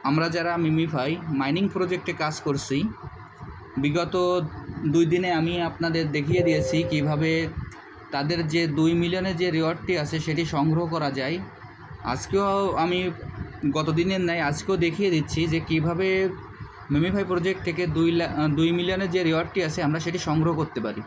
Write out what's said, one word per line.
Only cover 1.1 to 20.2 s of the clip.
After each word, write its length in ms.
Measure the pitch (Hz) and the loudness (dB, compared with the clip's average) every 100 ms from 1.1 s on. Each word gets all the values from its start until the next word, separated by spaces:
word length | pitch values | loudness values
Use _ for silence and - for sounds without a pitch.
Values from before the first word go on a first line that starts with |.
| 175 165 | -2 -2
মাইনিং 340 | 139 135 170 190 | 0 2 2 0
প্রজেক্টে 440 | 180 180 180 - | 0 -2 -2 -4
কাজ 220 | 165 151 151 | -2 -2 -2
করছি, 380 | 156 139 - 135 214 - - - - - - - - - | -2 -2 0 0 -2 -6 -14 -16 -20 -16 -16 -16 -8 -2
বিগত 380 | 147 160 170 185 180 180 156 - - - 156 | 0 0 0 2 2 2 -2 -8 -10 -4 2
দুই 200 | 160 170 | 4 4
দিনে 240 | 180 180 | 2 2
আমি 220 | 165 165 175 | 2 0 0
আপনাদের 420 | 165 - 165 165 156 | -2 -2 0 0 0
দেখিয়ে 300 | 147 143 180 | 0 2 2
দিয়েছি 360 | 170 156 151 160 | 4 2 2 0
কিভাবে 460 | 165 151 147 151 160 160 160 - - - - - - | 0 0 0 2 2 0 -2 -6 -10 -14 -20 -20 -6
তাদের 280 | 139 147 170 160 | -4 0 0 0
যে 140 | 165 165 | 2 2
দুই 260 | 143 160 | 4 4
মিলিয়নের 420 | 170 175 185 190 170 | 4 2 0 -2 0
যে 120 | 180 | 0
রিওয়ার্ডটি 440 | 160 160 170 - 175 | 2 0 -2 -2 -2
আছে 180 | 147 160 | 0 -2
সেটি 220 | 160 156 160 | 0 0 0
সংগ্রহ 380 | 147 151 160 165 | 2 4 2 2
করা 240 | 160 143 | 0 -2
যায়। 260 | 131 131 175 196 - - - - - | -2 -2 -4 -6 -14 -20 -20 -18 -8
আজকেও 440 | - 143 - 196 202 196 196 151 | -4 -4 0 0 2 2 2 2
আমি 220 | 170 180 180 165 - - - - 147 | 2 2 -2 -4 -10 -10 -12 -4 -2
গত 180 | 147 156 | 0 2
দিনের 320 | 160 180 190 | 2 2 2
ন্যায় 180 | 175 170 | 0 0
আজকেও 340 | 147 151 - 190 | 0 -2 0 2
দেখিয়ে 340 | 170 160 202 | 2 2 2
দিচ্ছি 300 | 160 151 156 170 | 2 0 0 0
যে 120 | 160 | 0
কিভাবে 480 | 160 160 156 170 190 190 190 180 - - - - - | 0 0 2 0 2 2 0 -2 -14 -16 -16 -16 -2
মিমিফাই 340 | 143 175 196 | 0 2 0
প্রজেক্ট 360 | 185 180 175 185 | 0 0 0 -2
থেকে 180 | 180 170 180 | -4 -2 0
দুই 240 | 151 165 | 2 2
লা-, 220 | 170 170 | 2 0
আহ, 160 | 151 156 | 0 2
দুই 220 | 147 165 | 2 2
মিলিয়নের 380 | 175 175 190 196 | 2 0 0 0
যে 100 | 180 | 2
রিওয়ার্ডটি 380 | 170 160 165 196 | 2 2 0 -2
আছে 180 | 160 165 | -2 0
আমরা 160 | 147 160 | 0 0
সেটি 180 | 170 | -2
সংগ্রহ 340 | 175 | -4